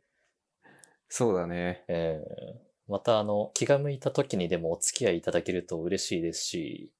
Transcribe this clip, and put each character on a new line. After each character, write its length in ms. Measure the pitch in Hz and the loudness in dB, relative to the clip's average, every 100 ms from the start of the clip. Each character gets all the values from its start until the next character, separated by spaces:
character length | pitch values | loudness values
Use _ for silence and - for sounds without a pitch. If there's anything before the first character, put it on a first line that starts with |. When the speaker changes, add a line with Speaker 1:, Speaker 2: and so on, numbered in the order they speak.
| _ _ _ _ _ _ - - - _ _ | _ _ _ _ _ _ -20 -20 -20 _ _
Speaker 1:
そ 260 | - 117 | 0 2
う 40 | 92 | 2
だ 100 | 85 | 0
ね。 380 | 87 87 90 - | -2 -2 -4 -4
Speaker 2:
え 340 | 85 82 78 - | 0 0 -2 -6
ー、 680 | - - - _ _ - | -12 -14 -16 _ _ -6
ま 80 | 101 | -2
た、 200 | - 110 | 4 4
あ 40 | |
の、 280 | 104 104 - | 4 0 0
気 120 | - 117 | 0 2
が 140 | 139 | 2
向 120 | 143 | 2
い 80 | 135 | -2
た 120 | 135 | 0
時 240 | - 139 101 | 0 0 0
に 140 | 87 | 0
で 80 | 87 | 0
も 140 | 82 | 0
お 60 | 85 | 0
付 200 | - - | 0 2
き 100 | 117 | 2
合 40 | |
い 60 | 85 | 2
い 20 | |
た 100 | 87 | 2
だ 100 | 87 | 0
け 120 | - | 0
る 120 | 90 - | -2 -2
と 160 | 85 | -4
嬉 220 | 85 95 | -2 -2
し 160 | - 87 | 0 -2
い 20 | |
で 120 | 82 | -2
す 100 | 82 | -4
し。 480 | - 87 67 - - | -4 -4 -6 -8 -14